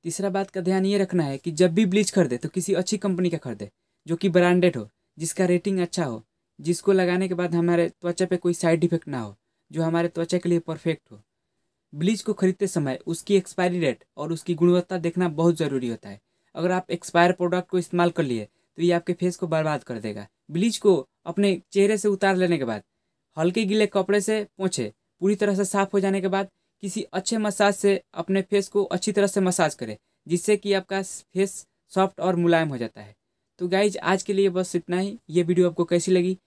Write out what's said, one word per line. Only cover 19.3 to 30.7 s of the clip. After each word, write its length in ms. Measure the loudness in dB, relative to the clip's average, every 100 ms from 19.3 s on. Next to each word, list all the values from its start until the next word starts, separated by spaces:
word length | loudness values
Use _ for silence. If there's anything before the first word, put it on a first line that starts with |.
| -4
को 100 | -4
बर्बाद 360 | -2 -2 -4
कर 140 | -6 -8
देगा। 260 | -8 -10 -14 _ -8
ब्लीच 260 | -2 -2 2
को 160 | 2 2 0 _ -8
अपने 340 | 0 0 0 _
चेहरे 240 | 2 2 2
से 100 | 0
उतार 280 | 2 2 2
लेने 220 | 2 0
के 60 |
बाद 180 | -2 -6 _ _ _ _ _ -2
हल्के 280 | 0 0
गीले 220 | 0 2 2
कपड़े 340 | 0 0 0
से 220 | 0 -4 -4 -4
पोंछे। 340 | -4 -2 -6 -10 _ _
पूरी 140 | 0
तरह 200 | 2 2
से 100 | 2
साफ़ 240 | 0 0 0
हो 80 | 0
जाने 200 | 0 0
के 80 | -2
बाद 200 | -2 -4 _ _ _
किसी 200 | -10 -8 -8
अच्छे 260 | -8 -4 -2
मसाज 360 | -4 2 2
से 260 | 4 2 2 _
अपने 280 | -10 -2 -2
फेस 260 | 0 -2 0
को 140 | -2 -2
अच्छी 260 | -2 -2
तरह 140 | 2 2
से 140 | 2
मसाज 340 | 0 2 0
करें, 220 | 0 -12 -12 _ _ -6
जिससे 300 | -4 0 0
कि 160 | 2